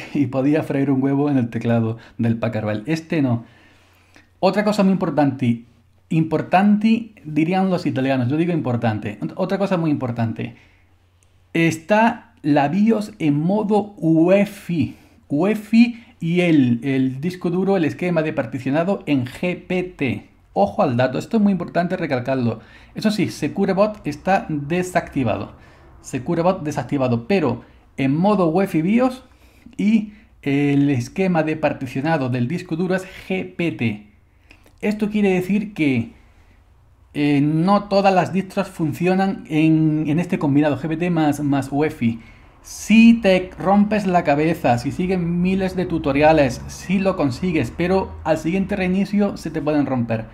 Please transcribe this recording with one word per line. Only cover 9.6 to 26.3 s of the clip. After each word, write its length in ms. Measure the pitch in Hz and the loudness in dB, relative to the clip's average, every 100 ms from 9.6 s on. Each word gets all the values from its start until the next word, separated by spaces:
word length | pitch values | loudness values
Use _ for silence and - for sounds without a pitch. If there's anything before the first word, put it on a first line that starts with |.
| 196 185 | 0 0
muy 120 | 165 | 0
importante, 640 | 143 127 117 113 110 120 - _ _ _ _ _ _ _ _ _ | -2 -2 -2 -4 -4 -10 -12 _ _ _ _ _ _ _ _ _
está 800 | 165 165 160 - 208 233 233 - _ | 0 0 0 0 2 2 0 -10 _
la 260 | 156 147 143 | 0 2 2
bios 440 | 180 214 208 208 - | 2 2 2 -2 -4
en 220 | 160 143 | -2 0
modo 540 | 165 208 202 208 196 - | 0 0 2 0 -2 -4
uefi. 1000 | 165 160 170 202 202 - - 170 - - - _ _ | 2 4 6 4 2 -4 -6 -2 -2 -4 -20 _ _
uefi 760 | 143 185 220 - 226 240 - - - | -2 0 -2 2 4 4 2 -16 -10
y 220 | 165 175 | -2 0
el, 380 | 175 156 123 117 | 4 4 4 2
el 360 | 139 135 131 131 | 0 0 0 -2
disco 280 | 170 180 180 | -6 -4 -4
duro, 280 | 170 190 196 | -2 0 2
el 80 | 147 | 0
esquema 360 | 135 180 170 | -2 -2 0
de 120 | 156 | -2
particionado 680 | 151 123 135 131 147 170 196 - | -4 -6 -6 -2 -2 0 -2 -2
en 180 | 143 | -2
G 420 | 120 - 180 175 - | -2 -4 -6 -6 -4
P 160 | 185 | -4
T. 460 | 180 - 135 101 - _ _ - | -4 -4 -4 -4 -8 _ _ -2
Ojo 240 | 196 - | -2 0
al 140 | 175 120 | 0 2
dato, 220 | 127 156 | 0 -2
esto 180 | 156 226 | -2 0
es 60 | |
muy 100 | 202 | 2
importante 460 | 185 160 170 175 185 | 0 -2 -4 -2 -4
recalcarlo. 640 | 165 127 120 135 117 110 - - - | -4 -4 -2 -2 -2 -4 -10 -20 -18
Eso 160 | - 214 | -4 -2
sí, 180 | 208 139 | 0 -2
Secure 460 | - 147 - 196 | -2 -6 -2 0
Boot 320 | 185 214 208 156 | 2 0 -2 -10
está 400 | 147 - 196 - | -6 -2 -2 0
desactivado. 1040 | 151 139 175 180 175 160 147 117 98 104 - - - - - | -6 -4 -4 -2 -4 -4 -4 -2 -2 -6 -16 -20 -20 -20 -20
Secure 400 | - 135 123 | -10 -8 -4